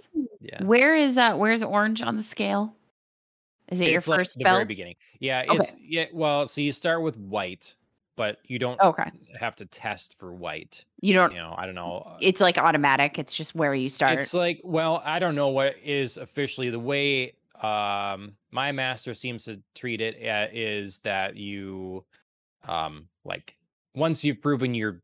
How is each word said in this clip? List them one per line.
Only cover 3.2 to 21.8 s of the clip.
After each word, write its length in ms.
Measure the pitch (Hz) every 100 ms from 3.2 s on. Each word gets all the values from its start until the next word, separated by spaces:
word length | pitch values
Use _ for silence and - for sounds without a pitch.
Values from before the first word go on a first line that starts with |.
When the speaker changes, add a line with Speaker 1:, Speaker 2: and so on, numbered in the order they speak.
| _ _ _ _ -
Speaker 2:
Is 120 | 180
it 100 | 175
your 80 | 175
Speaker 1:
It's, 100 | 160
like, 140 | 160
Speaker 2:
first 180 | 180 120
Speaker 1:
the 60 | 185
very 100 | 185
Speaker 2:
belt? 60 | 214
Speaker 1:
beginning. 280 | 101 87 85 _ _
Yeah, 240 | 131 127 131
Speaker 2:
Okay. 80 | 165
Speaker 1:
it's, 180 | - -
yeah, 260 | 147 165 160
well, 360 | 165 151 147 139
so 140 | -
you 100 | 143
start 320 | 135 165 165
with 140 | 160 113
white, 560 | 98 104 92 92 - - _ _ _ -
but 240 | 107 107 _
you 120 | 123
don't 240 | 123 123
Speaker 2:
Okay. 300 | 190 - - - - 110
Speaker 1:
have 160 | 117 -
to 100 | 92
test 500 | - 110 104 - -
for 160 | 92
white. 500 | 90 87 78 - - - -
Speaker 2:
You 120 | 196
don't 200 | 185 175
Speaker 1:
You 40 | 87
know, 160 | 82 85
I 120 | 95
don't 80 | 90
know, 240 | 87 87
uh, 180 | - -
Speaker 2:
It's, 220 | 185 185
like, 160 | 185 175
automatic. 600 | 160 156 143 135 143 -
It's 160 | 143 -
just 180 | 156
where 220 | 165 147 139
you 140 | 131
start. 280 | - 135 131
Speaker 1:
It's 160 | 139
like, 260 | 180 175 170
well, 400 | - 160 160 165 143
I 140 | 165
don't 160 | 175 147
know 140 | 139
what 280 | 135 139 -
is 400 | 147 143 127 -
officially 540 | 131 - 139 - 123
the 80 | 117
way, 560 | 120 143 143 135 127 - _ -
um, 720 | 110 107 104 101 101 98 101 101 _
my 200 | 123 139
master 420 | 139 127 123 127
seems 300 | 110 127 117 -
to 160 | 101 - -
treat 240 | 127 113
it, 160 | 113 - 113
uh, 200 | 107 104
is 460 | 113 110 104 98 -
that 360 | 107 98 98 101
you, 720 | 101 101 98 95